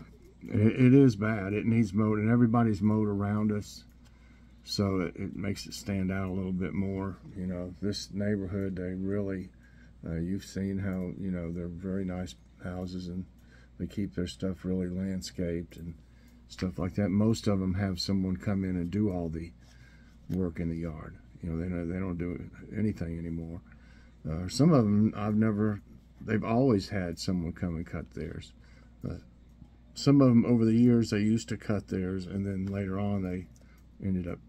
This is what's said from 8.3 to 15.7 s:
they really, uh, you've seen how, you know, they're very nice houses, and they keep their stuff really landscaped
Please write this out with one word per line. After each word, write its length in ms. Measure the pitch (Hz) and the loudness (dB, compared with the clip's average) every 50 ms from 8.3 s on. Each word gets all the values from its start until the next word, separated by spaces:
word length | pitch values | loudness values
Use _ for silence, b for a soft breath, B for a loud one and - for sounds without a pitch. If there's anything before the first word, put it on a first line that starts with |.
| 107 98 95 92 98 98 98 98 95 | 0 -2 -2 -4 -4 -4 -4 -4 -4
they 180 | 90 90 90 92 | -4 -6 -6 -6
really, 560 | 92 95 98 101 104 101 98 95 92 95 - - b b b b b b b b b - | -4 -4 -2 -2 -2 -2 -4 -4 -6 -8 -10 -16 b b b b b b b b b -10
uh, 100 | 82 82 | -6 -4
you've 280 | 82 85 87 95 98 - | -4 -2 -2 -4 -6 -6
seen 340 | - - 92 98 98 98 95 | -8 -6 -4 -4 -2 -2 -2
how, 340 | 98 98 92 92 90 87 - - | -4 -4 -4 -4 -4 -6 -6 -6
you 120 | 98 95 | -6 -4
know, 200 | 90 87 85 82 85 | -4 -4 -4 -6 -6
they're 160 | 90 85 87 | -6 -6 -8
very 360 | 85 85 95 95 92 98 95 | -8 -8 -6 -4 -4 -2 -2
nice 320 | 92 90 90 90 87 - - - - - - - | -4 -4 -4 -6 -8 -10 -16 -20 -20 -20 -12 -10
houses, 460 | 92 90 90 90 90 92 90 90 87 | -8 -8 -6 -8 -6 -8 -8 -8 -8
and 180 | 87 92 92 - - b b b b b b b b - | -8 -8 -10 -10 -14 b b b b b b b b -10
they 80 | 90 | -10
keep 280 | 82 - - 101 92 - | -8 -4 -4 -4 -4 -2
their 120 | - 90 | -4 -4
stuff 380 | 87 - - - 95 92 87 - | -4 -4 -4 -4 -4 -4 -4 -4
really 240 | 92 92 92 90 90 | -2 -2 0 -2 -2
landscaped 880 | 90 92 95 98 95 92 92 - - - 90 85 85 85 85 - | -4 -4 -4 -4 -4 -6 -6 -8 -6 -4 -4 -2 -2 -4 -6 -8